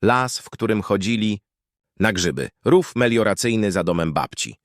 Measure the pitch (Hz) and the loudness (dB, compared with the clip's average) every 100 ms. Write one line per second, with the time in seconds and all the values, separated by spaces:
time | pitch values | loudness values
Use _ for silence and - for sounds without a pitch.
0 | 123 123 127 - - - 113 110 98 101 | 4 2 0 -4 -12 -6 -2 -2 0 0
1 | 95 113 107 104 _ _ _ _ _ _ | 0 0 -2 -4 _ _ _ _ _ _
2 | 107 95 87 67 64 _ - 175 175 - | 0 2 -2 -2 -8 _ 2 2 2 0
3 | 120 117 107 98 123 113 107 92 87 85 | 0 2 2 0 0 0 0 0 0 0
4 | 82 71 - - - - | 0 -2 -4 -6 -12 -12